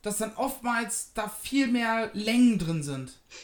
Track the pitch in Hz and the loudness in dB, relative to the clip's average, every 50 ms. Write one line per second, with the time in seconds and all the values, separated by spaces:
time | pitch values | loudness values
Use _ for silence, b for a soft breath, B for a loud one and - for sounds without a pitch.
0 | - 208 202 - 220 214 214 - 247 269 - - - 240 233 226 233 202 - - | -6 -4 -4 -4 -4 -4 -4 -4 -4 -4 -4 -6 -4 -2 -2 -2 -2 -4 -6 -8
1 | - - _ - 214 202 - - - - 262 277 269 240 240 240 233 226 226 226 | -8 -8 _ -8 -8 -8 -8 -10 -10 -2 2 2 2 4 2 2 2 2 0 0
2 | 226 220 - 190 214 214 226 240 247 240 226 185 165 160 165 160 147 143 139 131 | 0 -2 -4 -4 0 2 6 6 8 6 6 4 0 0 -2 -2 -2 -4 -6 -6
3 | 131 127 - _ _ B B B | -8 -10 -14 _ _ B B B